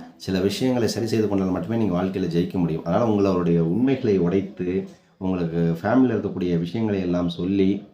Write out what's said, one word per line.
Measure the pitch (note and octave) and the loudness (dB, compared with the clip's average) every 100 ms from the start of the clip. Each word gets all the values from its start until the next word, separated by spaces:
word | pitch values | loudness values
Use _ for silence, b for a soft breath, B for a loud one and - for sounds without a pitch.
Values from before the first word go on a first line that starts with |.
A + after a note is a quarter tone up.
| B - | B -12
சில | - F#2 | -4 0
விஷயங்களை | G2 G2 B2+ B2 G#2+ | 0 0 0 0 0
சரி | G#2 A2+ | -2 -2
செய்து | A2 G#2 | 0 0
கொண்டால் | G2 F#2+ | 0 0
மட்டுமே | F2+ F2 A#2 | -2 -2 -2
நீங்க | G#2 F2 | 0 0
வாழ்க்கையில | F#2+ F#2+ F2 | -2 -2 -2
ஜெயிக்க | E2 F2 | 0 0
முடியும். | G2 E2 D#2+ | 0 -2 -2
அதனால, | E2 F#2+ A#2 | -2 0 2
உங்களுடைய | G#2 G2 F#2 F2 E2+ | 2 2 2 2 2
உண்மைகளை | E2 F#2+ C3 C3+ - F#2+ | 2 2 2 2 2 2
உடைத்து, | E2+ F#2+ F#2+ - F2+ F#2+ F#2+ B B - | 2 0 -2 -6 -4 -4 -6 B B -8
உங்களுக்கு | F#2 F#2 E2+ E2+ E2+ E2 | -4 -2 -2 0 0 0
ஃபேமிலியில | G2+ B2+ B2+ | 2 4 4
இருக்கக்கூடிய | G#2+ F#2+ F2 F2+ E2+ | 2 -4 -2 0 0
விஷயங்களை | E2+ A2+ A2 G2 | -2 -2 -2 0
எல்லாம் | F2+ F2 F2 | 0 -2 -2
சொல்லி, | E2+ F2+ G2 F#2+ G2 - | -2 0 2 2 0 -6